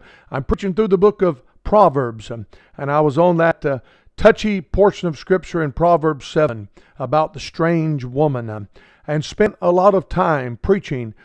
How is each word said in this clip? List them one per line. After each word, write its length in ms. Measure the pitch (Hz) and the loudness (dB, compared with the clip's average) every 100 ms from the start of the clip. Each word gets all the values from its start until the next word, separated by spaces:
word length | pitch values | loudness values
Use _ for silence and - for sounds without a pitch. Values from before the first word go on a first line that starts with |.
| - - _ | -12 -20 _
I'm 140 | 135 135 | -8 -4
preaching 280 | 214 196 | -2 -2
through 140 | 180 220 | 0 2
the 100 | 185 | 4
book 240 | 202 202 | 4 2
of 200 | 185 131 _ _ - | 0 -2 _ _ 0
Proverbs, 640 | 208 180 143 123 110 - | 4 4 2 -2 -6 -12
um, 140 | 117 104 - _ - | -14 -14 -20 _ -10
and 120 | 139 | -2
I 120 | 147 | 0
was 160 | 151 135 | 2 2
on 180 | 180 170 | 2 4
that, 300 | 165 - 147 | 2 0 -4
uh, 140 | 131 - _ _ - | -4 -8 _ _ 2
touchy 440 | 214 - 214 196 | 4 4 0 -4
portion 480 | 147 180 202 - 175 | -4 2 2 2 -4
of 80 | 139 | -6
Scripture 440 | - 185 - 175 | -2 -2 0 -4
in 120 | 151 | -4
Proverbs 520 | - 170 170 156 143 - | 0 2 2 2 -4 -4
seven 440 | 165 151 110 101 _ _ - | 0 0 -2 -12 _ _ -12
about 360 | 127 151 156 | -2 0 -2
the 60 | 135 | -6
strange 640 | - - 165 170 160 151 123 | -12 -4 0 0 -2 -4 -4
woman, 440 | 131 151 127 113 | -2 0 -2 -6
um, 200 | 107 101 _ _ _ - | -10 -12 _ _ _ -6
and 200 | 151 - | -6 -4
spent 300 | - 208 - | -2 -2 0
a 120 | 180 | 0
lot 200 | 180 196 | 2 4
of 140 | 190 - | 2 0
time 500 | 170 180 147 123 120 | -2 0 -2 -4 -6
preaching 520 | - 196 - 131 113 - | -2 -2 -2 -8 -8 -12